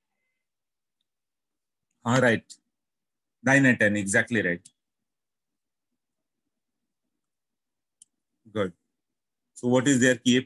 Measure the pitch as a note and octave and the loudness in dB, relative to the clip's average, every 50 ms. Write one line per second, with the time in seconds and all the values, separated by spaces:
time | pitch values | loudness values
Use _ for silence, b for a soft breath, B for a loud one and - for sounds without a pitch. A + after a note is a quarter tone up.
0 | _ _ _ _ _ _ _ _ _ _ _ _ _ _ _ _ _ _ _ _ | _ _ _ _ _ _ _ _ _ _ _ _ _ _ _ _ _ _ _ _
1 | _ _ _ _ _ _ _ _ _ _ _ _ _ _ _ _ _ _ _ _ | _ _ _ _ _ _ _ _ _ _ _ _ _ _ _ _ _ _ _ _
2 | - A#2 B2 C3 B2 A#2+ A2 - - - - _ _ _ _ _ _ _ _ _ | -4 -2 0 0 2 0 0 -2 -4 -10 -20 _ _ _ _ _ _ _ _ _
3 | _ _ _ _ _ _ _ _ - B2+ C3+ C#3 C3+ B2+ A#2 - A2 G#2 G#2 G#2 | _ _ _ _ _ _ _ _ -2 0 2 2 4 2 2 2 0 0 0 -2
4 | F#2+ G2 G#2+ A#2 G#2+ - A#2+ G#2+ F2+ F2+ F2 F2 - - _ _ _ _ _ _ | -4 -2 -2 -2 -2 -2 -2 -4 -2 -4 -6 -8 -10 -18 _ _ _ _ _ _
5 | _ _ _ _ _ _ _ _ _ _ _ _ _ _ _ _ _ _ _ _ | _ _ _ _ _ _ _ _ _ _ _ _ _ _ _ _ _ _ _ _
6 | _ _ _ _ _ _ _ _ _ _ _ _ _ _ _ _ _ _ _ _ | _ _ _ _ _ _ _ _ _ _ _ _ _ _ _ _ _ _ _ _
7 | _ _ _ _ _ _ _ _ _ _ _ _ _ _ _ _ _ _ _ _ | _ _ _ _ _ _ _ _ _ _ _ _ _ _ _ _ _ _ _ _
8 | _ _ _ _ _ _ _ _ _ A2 G#2 G#2+ G2 F#2 - _ _ _ _ _ | _ _ _ _ _ _ _ _ _ _ -8 -8 -8 -8 -10 _ _ _ _ _
9 | _ _ _ _ _ _ _ _ _ _ _ - - B2 B2 B2+ A#2+ C#3+ C#3 A#2+ | _ _ _ _ _ _ _ _ _ _ _ -8 -4 0 0 0 2 2 2 2
10 | B2+ B2+ B2 A2+ - B2 A#2+ C3 B2+ | 2 0 0 0 0 0 0 0 0